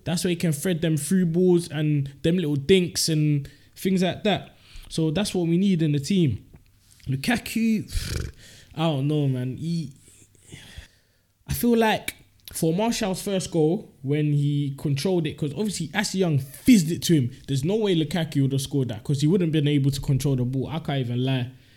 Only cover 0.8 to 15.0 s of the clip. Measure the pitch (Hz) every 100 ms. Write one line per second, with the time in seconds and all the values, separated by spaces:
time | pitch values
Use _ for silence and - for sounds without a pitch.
0.8 | 170 156 - 190 175 165 185 175 170 151
1.8 | 151 147 139 - 165 175 156 143 139 190
2.8 | 175 - - 156 151 147 139 - _ -
3.8 | 196 190 180 - 214 165 - - - -
4.8 | - - 160 156 208 185 165 170 202 180
5.8 | 160 147 143 202 156 98 - - _ _
6.8 | _ - - 131 135 220 - 220 226 214
7.8 | - - - - - - - - - -
8.8 | 165 139 143 151 143 127 127 127 160 170
9.8 | 147 - - - _ _ - - - -
10.8 | - _ _ _ _ _ - - 240 233
11.8 | 220 190 - - - _ - - 160 170
12.8 | 220 233 208 180 - 190 - 170 151 180
13.8 | - - 131 151 151 147 143 143 143 139
14.8 | 156 139